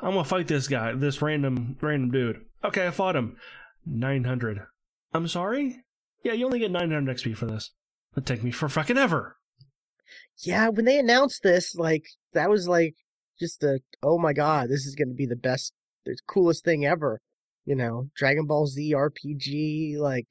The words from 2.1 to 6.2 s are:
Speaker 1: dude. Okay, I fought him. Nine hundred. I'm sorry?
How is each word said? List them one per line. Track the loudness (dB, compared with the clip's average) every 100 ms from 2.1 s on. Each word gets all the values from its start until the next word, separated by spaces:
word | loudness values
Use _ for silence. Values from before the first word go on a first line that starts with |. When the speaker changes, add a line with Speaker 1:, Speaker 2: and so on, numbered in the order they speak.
Speaker 1:
dude. | 0 0 -4 -10 -6
Okay, | -4 0 -2
I |
fought | 0 0 0
him. | -2 -8 -20 -20 -20 _ -8
Nine | -4 -2 -2
hundred. | -2 -2 -4 -6 -12 _ _ _ _
I'm | -4 -4
sorry? | -4 -2 -2 -4 -6 _ _ _ _